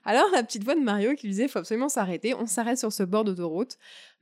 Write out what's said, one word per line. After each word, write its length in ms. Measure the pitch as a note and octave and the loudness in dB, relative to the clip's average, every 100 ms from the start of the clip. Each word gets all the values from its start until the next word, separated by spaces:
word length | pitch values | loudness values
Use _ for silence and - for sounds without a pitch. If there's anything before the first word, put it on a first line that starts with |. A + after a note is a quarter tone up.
Alors, 240 | - A#3 G4 | 2 4 6
la 100 | F4+ | 4
petite 220 | A3+ A3 | 0 -4
voix 100 | A3 | 0
de 60 | D#4+ | 0
Mario 340 | B3 G3+ A3 | 2 2 0
qui 140 | C#4+ G#3 | 0 -2
lui 60 | |
disait, « 120 | G3 C4+ | -2 0
Faut 120 | G#3 | -2
absolument 280 | E3 A3 C#4 | -2 -2 0
s'arrêter, 460 | B3 F#3+ E3+ A3 | 0 -2 -2 -2
on 120 | C4 A3+ | -2 -2
s'arrête 320 | - A#3 B3 | -2 0 0
sur 140 | A3 | -2
ce 120 | - | -2
bord 180 | F#3 G#3+ | 0 0
d'autoroute. » 560 | G#3+ F3+ E3+ E3 B3+ - - - - _ | 0 -2 -4 -2 -4 -8 -20 -20 -20 _